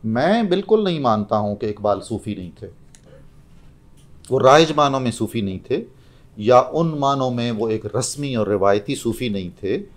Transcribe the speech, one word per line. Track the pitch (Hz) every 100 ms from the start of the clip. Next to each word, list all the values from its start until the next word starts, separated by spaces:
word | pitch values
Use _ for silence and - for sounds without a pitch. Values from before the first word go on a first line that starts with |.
मैं | 110 117 156 226 208
बिल्कुल | 185 196 220
नहीं | 202 160
मानता | 127 107 101 107
हूँ | 104 101
कि | 107
इकबाल | 104 104 98
सूफ़ी | - 107 -
नहीं | 98 90 -
थे, | 95 - - - - - - - - - - - - - - - -
वो | 127
राइज | 131 147 160 151
मानों | 143 135
में | 127
सूफ़ी | 113 110 117
नहीं | 98 92 -
थे, | 120 - - - - - -
या | 104 123
उन | 127 151 165 151
मानों | 139 139 127
में | 120 120
वो | 110 113
एक | 110 107 117
रस्मी | 120 139 143 120
और | 101
रिवायती | 101 98 101 - 135
सूफ़ी | 120 110 123
नहीं | 98 90
थे। | - 95 135 202